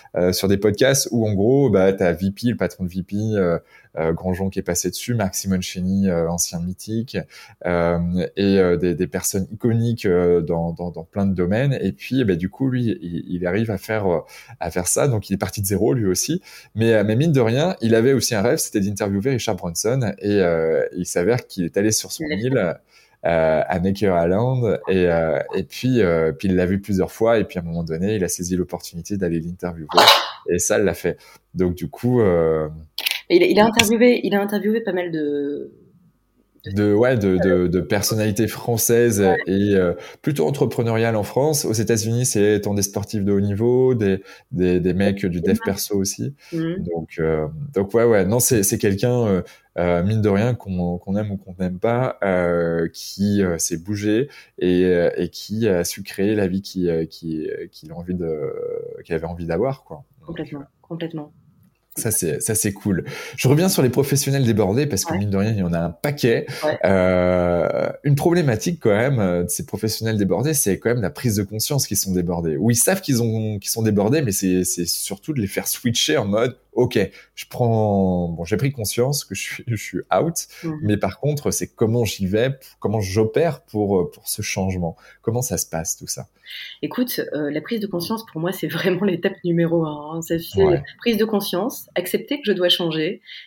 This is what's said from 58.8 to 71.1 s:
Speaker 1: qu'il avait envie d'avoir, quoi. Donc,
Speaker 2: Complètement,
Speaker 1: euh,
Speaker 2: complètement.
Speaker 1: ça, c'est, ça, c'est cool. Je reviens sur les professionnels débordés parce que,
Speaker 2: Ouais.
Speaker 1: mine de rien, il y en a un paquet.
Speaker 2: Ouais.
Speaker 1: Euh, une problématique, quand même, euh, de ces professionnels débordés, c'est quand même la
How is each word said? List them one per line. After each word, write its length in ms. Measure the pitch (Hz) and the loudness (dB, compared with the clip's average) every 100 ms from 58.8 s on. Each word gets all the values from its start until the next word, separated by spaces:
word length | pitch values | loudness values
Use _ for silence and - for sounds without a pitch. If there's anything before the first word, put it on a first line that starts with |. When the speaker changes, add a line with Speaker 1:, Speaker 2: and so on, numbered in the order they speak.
| - - | -10 -12
Speaker 1:
qu'il 120 | - 82 | -6 -6
avait 100 | 82 | -6
envie 200 | 87 82 | -8 -4
d'avoir, 360 | 85 131 135 | -2 -2 -4
quoi. 220 | - 78 - _ | -12 -20 -20 _
Donc, 80 | 151 | -14
Speaker 2:
Complètement, 320 | 165 151 143 | -12 -10 -12
Speaker 1:
euh, 40 | 143 _ | -16 _
Speaker 2:
complètement. 520 | - 170 165 165 147 _ _ _ _ _ _ - | -14 -10 -8 -10 -12 _ _ _ _ _ _ -6
Speaker 1:
ça, 140 | 113 | -4
c'est, 300 | 101 85 71 | -2 -2 -4
ça, 120 | - | -2
c'est 180 | 107 107 | -2 -2
cool. 320 | 98 107 87 - - - - | -2 -2 -2 -4 -10 -12 -2
Je 120 | 123 | 2
reviens 220 | 147 185 | 4 4
sur 120 | - | 4
les 60 | 131 | 2
professionnels 560 | 135 - 139 - 139 | 2 2 2 0 2
débordés 420 | 120 104 107 120 151 | 2 4 2 2 0
parce 180 | 98 - | -2 -2
que, 60 | |
Speaker 2:
Ouais. 60 | 160 | -2
Speaker 1:
mine 120 | 104 | 0
de 60 | 98 | 0
rien, 140 | 107 | 0
il 60 | 107 | 0
y 40 | |
en 100 | 87 | 0
a 60 | 85 | 0
un 120 | 85 | -2
paquet. 540 | - 143 143 120 120 - - | -4 -4 0 2 2 -2 -4
Speaker 2:
Ouais. 140 | 151 - | -4 0
Speaker 1:
Euh, 1040 | 92 95 92 90 90 90 87 87 - - - - | 2 4 4 4 4 4 4 2 2 0 -4 -2
une 120 | 143 143 | 0 2
problématique, 640 | 180 175 147 110 180 170 | 4 2 2 0 -2 0
quand 80 | 113 | 2
même, 240 | 101 127 135 | 4 2 2
euh, 260 | 95 87 | 2 0
de 40 | 87 | -2
ces 160 | - | -4
professionnels 540 | 87 101 110 - 113 110 | -6 -4 -4 -4 -2 0
débordés, 340 | 95 90 143 | 2 0 0
c'est 260 | 147 101 92 | 0 0 0
quand 120 | 113 | 0
même 100 | 123 | 0
la 100 | 92 | -2